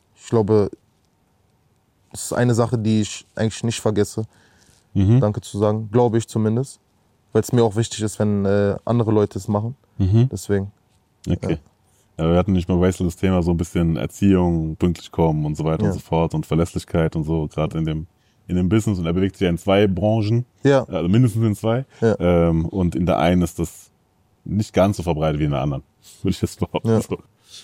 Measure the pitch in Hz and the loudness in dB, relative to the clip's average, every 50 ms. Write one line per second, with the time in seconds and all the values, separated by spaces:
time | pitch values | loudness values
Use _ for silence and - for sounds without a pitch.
0 | _ _ _ _ - - 117 113 107 98 110 107 101 - - - _ _ _ _ | _ _ _ _ -8 0 0 0 2 4 4 2 2 0 -4 -12 _ _ _ _
1 | _ _ _ _ _ _ _ _ _ _ _ _ _ _ _ _ _ _ _ _ | _ _ _ _ _ _ _ _ _ _ _ _ _ _ _ _ _ _ _ _
2 | _ _ - - - - - - 120 123 117 107 120 110 127 117 104 110 110 110 | _ _ -16 -14 -10 -6 -2 0 0 2 2 2 0 0 -2 -2 0 0 0 0
3 | 104 - - - - _ _ - 113 110 - - - 113 110 - - 113 104 95 | 0 -2 -6 -14 -18 _ _ -4 -4 -4 -4 -4 -6 -6 -6 -2 -4 -2 0 0
4 | 104 - - - 110 - _ _ _ _ _ _ _ _ _ _ _ _ _ 101 | -2 -2 -4 -10 -10 -10 _ _ _ _ _ _ _ _ _ _ _ _ _ 0
5 | 95 95 117 131 131 104 101 - - - - 101 107 107 107 110 110 104 101 123 | 2 4 4 4 4 2 -2 -4 -10 -10 -4 0 0 0 0 -2 -6 -2 0 2
6 | 123 123 104 117 110 - - 117 107 107 110 120 139 - - _ _ _ _ _ | 2 2 2 0 -4 -2 -4 -2 0 0 0 -2 -4 -6 -10 _ _ _ _ _
7 | _ _ _ _ _ _ _ 110 104 - - 120 117 110 95 110 113 - - - | _ _ _ _ _ _ _ -2 0 2 2 2 2 2 2 -2 -4 -4 -4 -6
8 | 110 107 - - 107 104 104 101 98 98 101 104 101 101 98 - - - 113 120 | -6 -6 -2 -2 0 0 0 0 0 2 2 2 2 0 -2 -2 -4 -2 0 2
9 | 110 107 107 107 104 101 - 98 95 - 104 104 107 117 127 - _ _ _ - | 2 4 4 4 2 2 0 -8 -4 -2 -2 -2 -2 -4 -8 -12 _ _ _ -2
10 | 101 95 101 113 123 131 - 95 - - 101 98 98 104 - _ _ _ _ _ | 0 4 4 4 4 4 0 -6 -2 0 0 0 0 -4 -10 _ _ _ _ _
11 | _ _ _ _ - 90 87 - - 95 82 73 - _ _ _ _ _ _ _ | _ _ _ _ -4 -4 -4 -4 -2 -4 -4 -6 -6 _ _ _ _ _ _ _
12 | _ _ _ - 80 82 85 87 90 95 95 92 85 - 92 87 90 92 92 - | _ _ _ -2 0 2 2 2 2 2 0 0 0 0 0 2 2 2 0 0
13 | 92 87 - - - 92 92 90 82 85 87 80 82 - - - 85 82 80 71 | -2 -4 -2 -2 0 0 2 2 2 0 0 0 -2 -4 -2 -2 0 0 0 -2
14 | - - - - 101 98 95 92 90 87 85 82 80 80 78 - - 90 82 - | -4 -8 -4 0 2 4 4 4 4 2 0 0 -2 -4 -4 -2 -2 -2 -2 -4
15 | - - - - 82 80 78 78 76 76 76 76 76 80 80 78 - 101 92 - | -8 -10 -2 0 0 0 0 0 -2 -4 -4 -4 -2 -2 -2 0 -2 -2 -2 -4
16 | - - 82 82 82 80 - 78 76 - 80 80 85 - - 82 - - - 87 | -6 -4 -2 0 0 0 -2 -6 -4 -2 -2 -2 -2 -2 -4 -10 -10 -4 -2 0
17 | 80 78 - 82 76 78 80 80 78 76 - 76 78 78 - 80 80 78 78 78 | 0 0 -2 -4 -4 -2 -2 -2 -4 -4 -4 -4 -4 -4 -4 -4 -4 -4 -4 -6
18 | 80 - _ _ _ _ _ _ _ - 90 90 90 87 107 113 107 113 104 90 | -8 -12 _ _ _ _ _ _ _ -4 -2 -2 0 2 2 0 0 0 -2 -2
19 | 85 82 85 92 95 95 - - 98 87 85 82 - 101 95 98 107 101 92 90 | -2 -2 0 0 -2 -2 -2 -2 -2 -2 -2 -2 0 2 2 4 4 2 0 0
20 | 90 107 110 113 104 104 113 120 123 - _ _ - 139 139 135 - - - 85 | 0 0 0 0 0 0 0 -2 -2 -6 _ _ 2 2 2 2 2 -2 -4 -4
21 | 80 87 95 117 131 120 95 110 113 110 101 - - 110 113 123 135 - _ - | 0 2 4 4 4 4 2 0 0 0 0 0 -2 -2 -2 -2 -4 -8 _ -2
22 | 113 113 101 - 85 87 87 85 85 85 82 80 82 82 - 95 90 87 80 - | 0 0 0 2 2 2 4 4 4 4 2 0 -2 -2 -2 -2 -2 -2 0 -2
23 | 90 82 82 - 71 87 90 90 87 82 - - 82 - - - - _ _ _ | 0 0 0 2 2 2 2 2 0 0 -2 -6 -6 -6 -6 -16 -20 _ _ _
24 | _ _ _ _ _ _ _ _ _ 82 87 104 110 - - 95 92 101 104 - | _ _ _ _ _ _ _ _ _ -6 -4 -4 -4 -2 0 2 2 2 0 -2
25 | 82 87 80 76 78 78 76 73 76 73 71 67 67 73 69 65 - _ _ _ | -4 -4 -2 0 0 -2 0 0 -2 -2 -2 -2 -2 -2 -4 -6 -10 _ _ _
26 | _ - - - - 98 95 - - - - - - - - - - 113 113 107 | _ -20 -20 -8 -6 -4 -4 -2 -4 -6 -4 -6 -8 -6 -4 -4 0 0 0 0
27 | 107 - 92 - - _ _ _ _ _ - - | 0 -2 -8 -10 -10 _ _ _ _ _ -20 -16